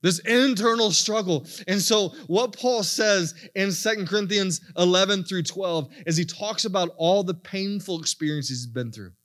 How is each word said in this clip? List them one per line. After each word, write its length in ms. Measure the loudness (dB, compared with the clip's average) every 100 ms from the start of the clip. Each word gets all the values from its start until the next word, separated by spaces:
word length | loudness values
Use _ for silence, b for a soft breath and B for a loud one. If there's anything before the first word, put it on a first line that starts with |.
This 180 | 0 0
internal 720 | 2 4 4 4 2 2 2
struggle. 560 | 2 0 0 0 -2 B B -4
And 160 | -2
so 280 | 2 2 2 B B
what 240 | 0 0
Paul 320 | -2 0 0
says 500 | 0 0 2 2 0 -6 B -2
in 160 | -2
Second 380 | 0 -2 -2 -2
Corinthians 500 | -2 0 0 0 -2 B 2
eleven 460 | 4 6 4 2
through 200 | -2 -4
twelve 500 | -4 -4 -2 -2 -4 B -2
is 120 | -2
he 80 | -2
talks 400 | -4 -6 -4 -2
about 240 | 0 -2 0
all 260 | 2 4
the 100 | 2
painful 680 | -6 -6 -6 -4 -6 -4 -4
experiences 480 | -4 -2 -2 -2 -4
he's 180 | -6 -6
been 240 | -6 -8
through. 220 | -10 -18 _